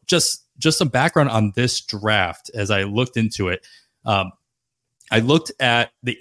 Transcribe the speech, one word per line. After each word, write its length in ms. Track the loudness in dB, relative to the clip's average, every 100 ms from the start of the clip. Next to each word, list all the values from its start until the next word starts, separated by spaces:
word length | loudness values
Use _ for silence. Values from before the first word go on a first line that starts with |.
| -2
just, 400 | 0 0 -4 _ -4
just 200 | -2 0
some 100 | 0
background 400 | 2 2 2 2
on 240 | 2 0
this 260 | 0 -2 -2
draft 720 | -8 -6 0 2 0 -4 -10
as 160 | -6 0
I 140 | 0
looked 320 | 0 -2 -2 0
into 320 | -2 -2 -4
it. 180 | -4 -8 -20 _ _
Um, 280 | -2 -2 -2 -10 _ _ _ _ _ _ -2
I 80 | 0
looked 340 | 2 2 0 -2
at 320 | 0 2 0 _
the 140 | -8 -4